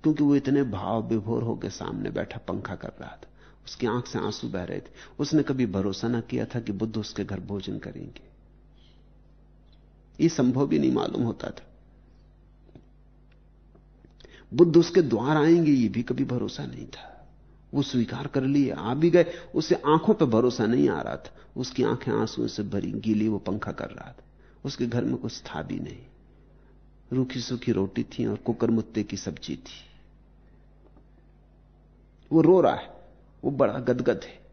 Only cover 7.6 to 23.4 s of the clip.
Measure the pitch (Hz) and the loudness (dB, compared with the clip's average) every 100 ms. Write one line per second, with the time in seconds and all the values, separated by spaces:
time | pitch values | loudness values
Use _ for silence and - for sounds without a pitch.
7.6 | 95 104 101 - - - - _ _ _ | -8 -10 -10 -14 -14 -16 -20 _ _ _
8.6 | _ - - _ _ _ _ _ _ _ | _ -20 -20 _ _ _ _ _ _ _
9.6 | _ - - _ _ - 165 165 127 127 | _ -20 -20 _ _ 0 0 4 2 4
10.6 | 143 151 131 120 - - 117 - - - | 2 2 2 2 -2 -2 -2 -4 -10 -12
11.6 | - - - - - - - _ _ _ | -20 -20 -20 -20 -20 -20 -20 _ _ _
12.6 | - - - _ _ _ _ _ _ _ | -20 -20 -20 _ _ _ _ _ _ _
13.6 | _ - _ _ - _ - - - 117 | _ -20 _ _ -20 _ -20 -20 -8 6
14.6 | 175 160 170 190 151 113 127 156 151 170 | 8 8 6 4 4 2 2 4 6 6
15.6 | 156 139 113 104 120 127 139 123 104 - | 6 4 2 0 -4 -2 -2 -2 -4 -8
16.6 | 135 123 - - - - - - - - | -12 -12 -14 -16 -20 -20 -20 -20 -20 -20
17.6 | - 139 135 127 113 123 143 139 131 143 | -6 -4 0 0 -2 -4 -4 -2 2 2
18.6 | 135 - 101 131 170 170 165 - - - | 2 0 -4 2 6 6 4 0 -6 -4
19.6 | 160 165 143 160 160 214 147 113 123 120 | 0 0 4 4 4 2 4 4 4 2
20.6 | 110 123 143 82 60 - - - - - | 2 4 2 2 -4 -8 -12 -20 -16 -8
21.6 | 127 - 117 113 - 110 110 - 117 - | -8 -2 0 0 -2 -2 -2 -2 -6 -4
22.6 | 104 101 90 107 110 107 110 101 | -4 -4 -4 -4 0 2 2 -2